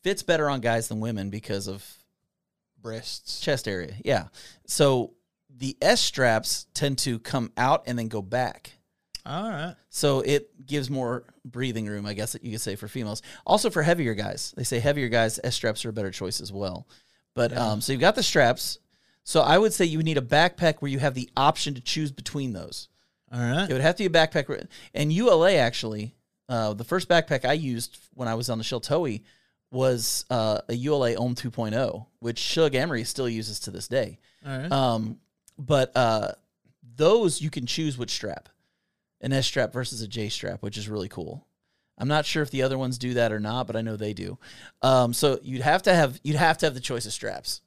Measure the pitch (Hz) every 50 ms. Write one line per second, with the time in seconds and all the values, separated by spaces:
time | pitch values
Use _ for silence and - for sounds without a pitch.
0 | _ 185 202 190 - - 175 160 156 147 139 131 113 120 117 117 110 - 110 107
1 | 110 117 113 104 95 98 98 107 107 - 104 98 98 101 98 98 - - - _
2 | _ _ _ _ _ _ _ _ _ _ _ _ _ _ _ _ 107 117 110 110
3 | 110 - - - _ - - - - - 147 127 - 110 98 90 87 73 98 107
4 | - - 135 104 80 - _ - - - - _ _ - - - 156 139 135 127
5 | 113 - _ _ _ _ _ _ _ _ 139 123 131 135 139 _ - 170 226 226
6 | - - - - 131 120 113 110 107 - - - - _ _ - - 143 139 123
7 | - 139 123 113 _ - - 135 117 110 _ - 120 131 151 160 - - 123 120
8 | 113 110 113 107 98 92 104 123 127 117 - - _ - - _ _ _ _ _
9 | _ _ _ - _ - 135 170 202 226 208 143 151 175 - _ _ _ - -
10 | - 147 139 135 110 - 147 143 143 _ _ _ 120 131 139 147 131 123 139 135
11 | 127 117 120 123 123 - _ _ _ 127 120 120 131 131 117 113 110 104 104 104
12 | 101 104 104 98 107 110 - - - 117 107 110 - - 117 - - 110 - 131
13 | 117 104 104 - - - - - - - 175 214 208 226 - 180 151 160 175 175
14 | 156 117 110 98 104 101 - - - - - - 127 - - 117 113 143 147 147
15 | 135 117 113 117 113 113 110 - - 127 120 - - 117 107 - - 120 104 110
16 | 104 95 92 - 98 90 - - - 90 98 98 101 95 90 85 - _ - _
17 | _ _ _ _ _ _ _ - 120 117 - - 120 110 107 104 - - 135 123
18 | 135 185 214 - 214 - - 175 135 117 127 - - - - - _ _ _ _
19 | _ _ _ _ _ - - 160 156 139 151 185 214 220 - - 190 170 156 156
20 | 160 156 160 139 127 120 143 147 165 180 180 - 175 165 151 - - 143 135 135
21 | 131 147 127 127 123 - _ - 135 143 147 - - 151 143 123 123 - - 156
22 | 156 143 135 - - - - 147 139 127 110 90 80 73 - - - _ _ _
23 | _ _ _ _ _ _ 123 120 120 120 127 160 196 185 135 131 135 156 180 -
24 | 214 185 165 165 156 160 - 156 139 - 143 - - - - - - - _ -
25 | 151 151 156 170 233 247 190 160 165 185 196 160 127 117 120 - - 113 110 104
26 | 107 117 - _ _ _ _ _ _ - 127 117 113 107 107 101 120 - 170 185
27 | 180 - 175 170 160 - 151 131 - 127 143 156 160 135 123 117 117 - _ -
28 | _ _ _ - 127 117 113 113 120 120 120 113 113 - 131 120 - - 139 160
29 | 175 139 107 - - _ _ _ _ _ _ _ _ _ - 127 131 131 127 120
30 | 110 - - - - _ 127 120 110 110 107 - - - 113 120 123 147 151 143
31 | 127 117 117 95 117 123 120 - - 123 110 - 117 107 107 120 135 113 - -
32 | 110 _ _ _ - 117 117 - - - - 165 160 151 131 127 139 175 151 117
33 | 110 - - - 135 120 117 110 110 107 107 - - - 95 92 - - 117 131
34 | 117 101 - - _ _ _ _ _ 139 135 131 - 131 139 135 135 127 117 113
35 | 110 107 113 - _ _ _ _ _ - _ - 143 120 156 139 131 127 - 123
36 | 127 113 113 110 104 98 - _ _ _ _ _ _ _ _ _ _ 123 117 123
37 | 151 170 208 233 226 180 - - 143 156 - 156 123 123 - - 160 151 135 123
38 | 120 110 - - - 104 87 - _ _ _ _ _ _ _ _ _ _ _ _
39 | _ _ _ _ - 123 135 135 131 - - 147 127 156 - 127 127 117 - 110
40 | 113 104 110 120 107 104 - - - 95 92 - - 101 101 107 104 104 107 104
41 | 92 92 - - 82 - - 151 _ _ _ _ _ _ _ _ _ _ _ _
42 | - 135 147 156 147 - - 160 147 143 - 131 131 131 135 131 131 127 127 120
43 | 123 123 123 120 117 113 107 107 104 107 113 127 127 92 - 110 113 113 110 101
44 | 107 104 104 92 95 95 92 - _ - - - - - _ _ - 131 131 127
45 | 123 120 120 - - 147 135 - - - 131 127 127 151 156 185 - 208 185 170
46 | 156 131 127 127 _ 143 151 139 175 160 151 - - 156 127 127 123 - 131 113
47 | 104 107 - - - 110 - - - - - - _